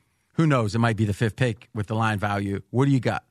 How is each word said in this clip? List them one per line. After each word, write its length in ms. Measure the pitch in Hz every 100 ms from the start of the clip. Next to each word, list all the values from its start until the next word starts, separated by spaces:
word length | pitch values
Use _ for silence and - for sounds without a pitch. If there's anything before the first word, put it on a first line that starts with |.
| _ _ _
Who 120 | - 165
knows? 280 | 135 107
It 40 | 113
might 180 | 117 104
be 80 |
the 100 | 107
fifth 200 | 101 117
pick 340 | - 127 107 -
with 120 | 107 104
the 60 | 110
line 220 | 113 104
value. 400 | 101 101 101 98 -
What 140 | 117
do 80 | 139
you 80 | 135
got? 240 | 117 - -